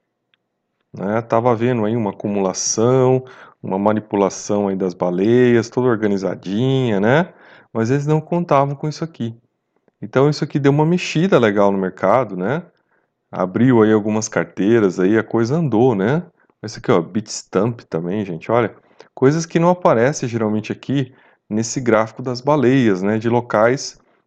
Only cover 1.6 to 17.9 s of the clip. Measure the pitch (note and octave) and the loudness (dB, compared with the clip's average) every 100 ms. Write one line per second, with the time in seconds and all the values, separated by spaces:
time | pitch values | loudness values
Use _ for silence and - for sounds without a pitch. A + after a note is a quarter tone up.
1.6 | A#2+ A#2+ G#2+ A#2 G#2 - G#2 G2+ F#2+ - | 0 0 -2 -2 -4 -4 -4 -2 -2 -2
2.6 | - - A#2+ C3 B2+ C3 C3 - - _ | -4 0 2 4 4 2 -2 -16 -20 _
3.6 | - F#2+ G#2 G#2+ G#2+ G2+ G2 - - G#2 | -6 0 0 0 -2 0 0 -2 -4 -2
4.6 | G2+ F#2+ F#2 - F2+ F2+ G#2 B2 B2 A#2 | 0 -2 -4 -2 -4 0 2 4 4 2
5.6 | G#2+ B2+ B2+ G#2+ G#2+ G2 F#2 F#2+ F2+ G#2 | 0 -2 -2 0 -2 -2 -4 -6 -6 -4
6.6 | C3 C3+ B2 G2 G#2 D3 F#3 - - - | -2 0 0 0 2 2 0 -8 -20 -20
7.6 | _ A2+ A2+ C#3+ D3 D#3 D3+ F3 E3+ C#3 | _ -4 -2 -2 0 -2 -2 -4 2 2
8.6 | C#3 C#3+ D#3 - E3 - A2+ A#2 _ _ | 2 -4 -8 -8 -10 -8 -10 -10 _ _
9.6 | _ _ _ _ G#2 C3 C#3+ C#3+ D#3 D#3 | _ _ _ _ -4 0 0 0 -4 0
10.6 | C#3 C#3+ D#3 F3 - D#3 F#3+ E3 A2 G2+ | 0 2 2 0 -2 -2 2 2 2 2
11.6 | G2+ G2 F#2 - F#2+ A#2+ A2 F#2 F#2+ D#3 | 2 2 -4 -2 0 2 0 -4 -4 -4
12.6 | - _ _ _ _ _ _ F2+ F#2 F#2 | -8 _ _ _ _ _ _ -6 -4 2
13.6 | C3 A#2 G#2+ A2 G#2+ A2 G#2+ - E2+ - | 4 6 4 4 0 -4 -2 -4 -4 -2
14.6 | F#2+ A#2 G2 F2 F#2 A2 G#2 A2+ A#2 D#3+ | 2 4 2 2 2 2 0 -2 0 -2
15.6 | D3+ G#2+ B2+ G2+ G2+ D#3 F3 _ _ _ | 0 2 2 2 0 -2 -4 _ _ _
16.6 | G#2+ - - G2 E2 G#2 G#2+ - - F#2 | -16 -8 0 0 0 -6 -8 -12 -4 -2
17.6 | A2+ A#2 - | -2 -4 -8